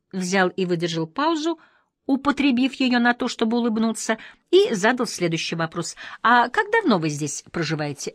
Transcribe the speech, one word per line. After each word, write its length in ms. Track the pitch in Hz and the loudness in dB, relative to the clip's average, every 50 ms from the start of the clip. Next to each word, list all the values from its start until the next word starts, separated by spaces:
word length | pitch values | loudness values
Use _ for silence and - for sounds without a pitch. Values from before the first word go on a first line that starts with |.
| _ _ - | _ _ -8
взял 380 | 196 185 180 185 196 185 180 | -6 -4 0 2 2 2 2
и 160 | 180 - 190 | 2 -2 -2
выдержал 400 | 175 180 170 165 175 165 165 160 | 0 0 -2 -2 -2 -2 -2 -4
паузу, 520 | 160 160 - 285 320 339 311 294 330 330 320 _ _ _ _ _ _ _ _ _ | -4 -4 -2 0 0 0 0 -2 -4 -4 -6 _ _ _ _ _ _ _ _ _
употребив 680 | - 269 262 - 285 269 277 277 285 254 233 247 262 247 | -2 -2 0 0 0 0 2 2 2 2 2 0 0 0
ее 240 | - 269 254 240 247 | 0 0 2 2 2
на 160 | 240 240 240 | 2 2 0
то, 140 | 240 269 240 | 0 -2 -4
чтобы 280 | - - 233 220 226 | -2 -2 -2 0 0
улыбнуться, 640 | 240 233 240 220 220 220 226 220 - - - 220 220 - - - _ _ - | 0 0 0 0 0 0 0 -2 -4 -4 -4 -4 -4 -6 -16 -20 _ _ 2
и 240 | - 359 403 440 - | 4 4 4 4 0
задал 320 | 196 175 220 254 247 254 | 0 2 2 2 2 -2
следующий 480 | - - - 180 170 165 160 - - - | -4 -4 -2 -2 -2 -2 -2 -4 -4 -4
вопрос: 420 | 165 165 165 - 175 165 - - - - - - - - | -4 -4 -4 -4 -6 -8 -8 -8 -14 -16 -18 -10 -2 2
"А 280 | 220 240 247 240 240 | 4 4 4 4 2
как 200 | - - 440 427 | 0 -2 -2 2
давно 280 | 415 453 440 339 220 180 | 2 2 4 4 2 2
вы 100 | 156 160 | 2 -2
здесь 360 | 147 143 151 143 - - - - | -4 -4 -6 -6 -6 -8 -12 -10
проживаете?" 640 | - 175 170 147 160 151 156 147 143 - - - | -6 -6 -4 -2 -2 -4 -4 -6 -8 -8 -10 -12